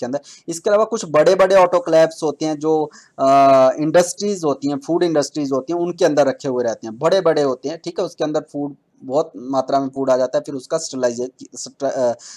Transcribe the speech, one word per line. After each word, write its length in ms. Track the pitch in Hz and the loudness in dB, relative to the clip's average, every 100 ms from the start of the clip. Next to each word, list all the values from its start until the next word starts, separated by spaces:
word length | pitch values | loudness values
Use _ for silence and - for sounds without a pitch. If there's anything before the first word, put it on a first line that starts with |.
के 60 | 120 | -8
अंदर। 140 | 139 - - - | -8 -10 -16 -12
इसके 220 | 165 220 | -8 0
अलावा 140 | 208 | 0
कुछ 200 | 220 226 | 0 -4
बड़े-बड़े 520 | 170 147 165 185 190 190 | 0 2 4 4 4 6
ऑटोक्लेव्स 640 | 180 180 175 160 160 - | 4 2 2 4 2 0
होते 240 | 156 143 160 | -6 -4 -4
हैं 120 | 151 | -4
जो, 320 | 156 156 151 - _ - | -2 0 -2 -8 _ -2
अ, 80 | 135 139 139 135 131 135 | 2 6 6 6 4 2
इंडस्ट्रीज 640 | 151 165 175 - 202 196 | 2 2 2 -2 -6 -2
होती 240 | 160 135 139 | -2 -2 -4
हैं, 120 | 139 | -6
फूड 220 | 139 170 | -4 0
इंडस्ट्रीज 500 | 175 151 139 151 139 | 0 0 -2 -4 -4
होती 200 | 131 131 | -4 -4
हैं, 80 | 175 | -4
उनके 240 | 175 175 | -4 0
अंदर 220 | 175 147 135 | 0 2 0
रखे 220 | 131 143 | 0 -4
हुए 160 | 123 | -2
रहते 220 | 117 107 113 | -2 -4 -10
हैं, 120 | 110 | -4
बड़े-बड़े 440 | 160 190 165 156 | 0 2 2 2
होते 260 | 143 123 139 | 0 -2 -6
हैं, 100 | 165 | -10
ठीक 140 | - 170 | -8 -6
है, 60 | |
उसके 200 | 180 - | -6 -4
अंदर 160 | 156 151 | -4 -4
फूड, 340 | 151 147 143 143 _ _ | -6 -8 -8 -10 _ _
बहुत 280 | 131 135 160 - | -4 -2 -2 -6
मात्रा 440 | 123 135 135 139 | -6 -4 -2 -2
में 80 | 135 | -2
फूड 220 | 135 131 | -4 0
आ 60 | 127 | 0
जाता 220 | 127 151 | 0 -2
है, 60 | 143 | -6
फिर 80 | |
उसका 240 | 139 - 160 | -10 -6 -6
स्टरलाइजे-, 840 | 160 131 123 120 127 - - - | -6 -4 -2 -2 -8 -10 -20 -16
स्टर-, 320 | - - 135 | -18 -8 -6
अ, 200 | - 123 113 - | -2 -2 -2 -10